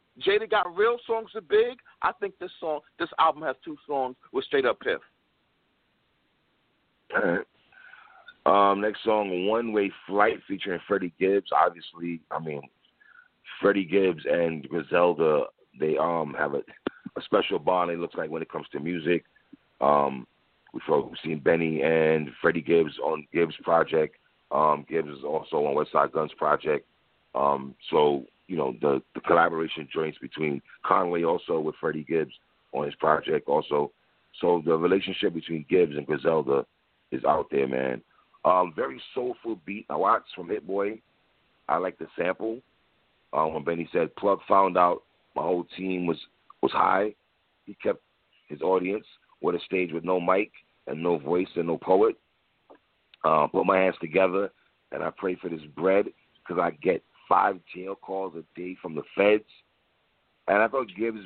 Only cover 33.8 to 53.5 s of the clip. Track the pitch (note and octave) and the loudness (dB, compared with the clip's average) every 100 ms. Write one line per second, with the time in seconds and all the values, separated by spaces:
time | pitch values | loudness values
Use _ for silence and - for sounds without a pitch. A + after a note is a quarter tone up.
33.8 | C#2+ _ _ _ _ - F2+ E2+ D#2 D#2+ | -2 _ _ _ _ -2 2 2 2 2
34.8 | F2 G2 F#2+ F#2 G2+ E2 - D#2+ C#2+ F2+ | 2 2 0 -4 -4 -4 -8 -8 2 4
35.8 | E2 C#2+ C#2+ D2 D2+ D#2+ C2+ C#2 - _ | 4 0 -4 -2 2 2 2 0 -2 _
36.8 | _ _ - C2 C#2 D2+ - C#2 C2+ B1+ | _ _ -10 -2 0 0 0 0 0 -2
37.8 | C2 A#1+ - _ _ _ D#2 F#2 F2+ D#2 | -2 -6 -10 _ _ _ 2 2 0 -4
38.8 | C3+ B2+ - B2+ B2 A2+ A2+ G2+ F#2+ G2+ | -8 -8 -12 -6 -6 -6 -8 -10 -10 -12
39.8 | - D2+ F#2+ A2 - - E2+ G#2 E2 G2 | -6 0 2 2 -2 -12 -6 -6 -4 -4
40.8 | G2+ A2 _ _ _ _ _ _ - E2 | -4 -6 _ _ _ _ _ _ -2 -2
41.8 | F2+ - D#2+ - F2 F#2 A2+ A#2+ - _ | -2 -6 -12 -4 -4 -4 -6 -8 -14 _
42.8 | _ _ _ _ _ D2 D#2+ D#2 D2 E2+ | _ _ _ _ _ 0 0 -2 -4 -4
43.8 | D#2 F2+ D#2+ - G2+ F#2+ - G2 F#2+ F2+ | -2 -2 -2 -2 0 0 2 4 4 4
44.8 | F2 - _ _ _ - D#2+ F2+ E2+ - | 4 2 _ _ _ -4 -2 -2 -4 -8
45.8 | F#2+ F#2 F2 D#2+ - _ _ - - D#2+ | -6 -2 -2 -4 -8 _ _ -4 -2 2
46.8 | F2+ F#2+ G#2 - _ _ _ _ - G2+ | 2 2 -2 -6 _ _ _ _ -20 -6
47.8 | G#2 F#2 _ _ _ _ - D2 E2 F#2 | -4 -4 _ _ _ _ -16 -4 0 2
48.8 | F2+ G#2+ - _ _ - F2+ F2 - F#2 | 0 -4 -8 _ _ -6 -2 -2 -2 -4
49.8 | F2+ E2 E2+ F#2 F2 F#2+ G#2+ - _ _ | -2 -4 -2 0 2 0 0 -8 _ _
50.8 | - D#2 E2+ E2 C#2+ F2+ F2+ E2+ E2+ D#2+ | -10 -4 -2 -2 0 -2 -2 -4 -2 -2
51.8 | - F#2+ A2 - _ _ _ _ _ - | 2 4 4 0 _ _ _ _ _ -20
52.8 | _ _ _ - D#2+ D#2+ D2 | _ _ _ -2 2 4 2